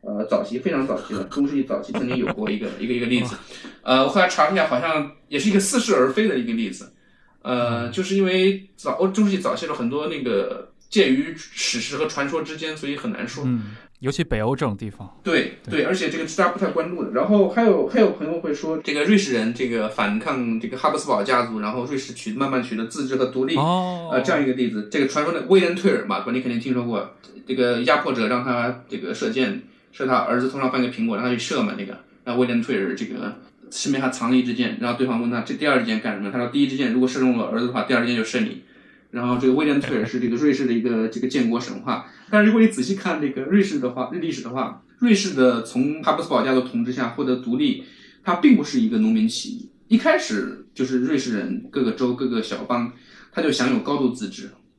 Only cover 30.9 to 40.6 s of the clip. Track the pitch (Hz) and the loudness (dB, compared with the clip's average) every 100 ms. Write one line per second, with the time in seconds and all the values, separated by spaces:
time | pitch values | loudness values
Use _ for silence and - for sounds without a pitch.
30.9 | 120 113 107 123 120 - 147 104 101 98 | -2 -2 -2 -2 -2 -2 -2 -2 -4 -10
31.9 | - - _ 123 120 123 117 113 110 92 | -12 -18 _ -4 0 2 0 0 -2 -2
32.9 | - 110 - - - - _ - - 147 | -4 -8 -8 -10 -12 -20 _ -14 -6 -2
33.9 | 135 131 - 120 127 123 117 117 107 123 | 0 -2 -2 2 2 2 -2 -2 -2 -4
34.9 | 117 127 117 120 120 113 135 151 131 113 | -2 -2 0 -2 -4 -4 -2 2 2 2
35.9 | 107 113 101 101 107 123 143 135 135 127 | -2 -4 -6 -4 -4 -2 0 0 2 0
36.9 | 123 127 131 131 117 101 110 123 117 - | 2 2 2 2 2 0 -2 -2 -2 0
37.9 | 120 120 120 107 123 104 - - - - | 0 2 -2 -2 -2 -2 -4 -18 -20 -20
38.9 | _ _ 120 123 123 131 135 151 143 - | _ _ -4 -2 2 4 4 4 2 0
39.9 | 123 110 123 120 120 147 131 | -2 -2 -2 -2 2 2 2